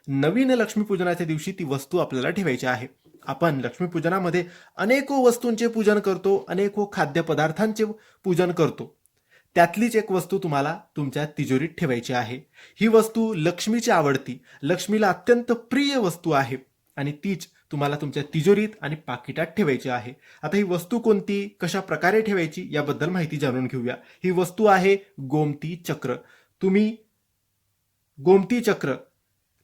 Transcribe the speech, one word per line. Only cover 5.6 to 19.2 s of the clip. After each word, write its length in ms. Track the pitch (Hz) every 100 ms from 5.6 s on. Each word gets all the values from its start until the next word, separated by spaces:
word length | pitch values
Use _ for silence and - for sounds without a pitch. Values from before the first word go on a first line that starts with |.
| 233
पूजन 320 | 226 208 214
करतो, 460 | 202 175 196 196 -
अनेको 420 | 175 202 208 202
खाद्यपदार्थांचे 880 | - 147 165 165 147 156 156 220 214 214 214 _ _
पूजन 280 | 190 170 180
करतो. 460 | 175 147 - 117 _ _ _ _ _ _ 175
त्यातलीच 400 | 170 185 233 226
एक 160 | 208
वस्तू 260 | 185 - 196
तुम्हाला 420 | 185 143 143 175 - -
तुमच्या 280 | 139 147 151
तिजोरीत 440 | - 135 131 165
ठेवायची 440 | - 156 120 120
आहे. 260 | 123 110 127 - _ - -
ही 60 | 220
वस्तू 460 | 220 220 226 220
लक्ष्मीची 580 | 190 160 175 214 233 233
आवडती, 520 | 185 143 135 131 123 _ -
लक्ष्मीला 460 | 139 175 - 214 208
अत्यंत 420 | - - 240 240
प्रिय 440 | 233 - 262 285 269
वस्तू 360 | 190 160 170
आहे 260 | 143 123 131 - _ _ -
आणि 160 | 143
तीच 360 | 147 196 185 - _ -
तुम्हाला 240 | 147 143 147
तुमच्या 280 | 151 147 139
तिजोरीत 360 | 160 156 202 214 -
आणि 140 | 143 151
पाकिटात 500 | - 120